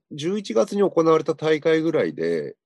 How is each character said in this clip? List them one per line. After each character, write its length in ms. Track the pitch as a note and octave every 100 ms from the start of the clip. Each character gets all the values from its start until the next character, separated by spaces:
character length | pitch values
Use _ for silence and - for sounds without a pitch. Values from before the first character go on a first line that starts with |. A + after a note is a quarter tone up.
| _
十 280 | D3+ D#3+ G#3
一 160 | G3+
月 200 | A3 G#3+
に 80 | G3+
行 220 | F#3 -
わ 120 | D#3+ D#3+
れ 40 |
た 140 | D#3 D3+
大 240 | D#3 D#3
会 220 | D#3+ D#3+
ぐ 100 | D#3+
ら 120 | D#3
い 100 | F2
で 420 | D#2 E2 E2 D2 -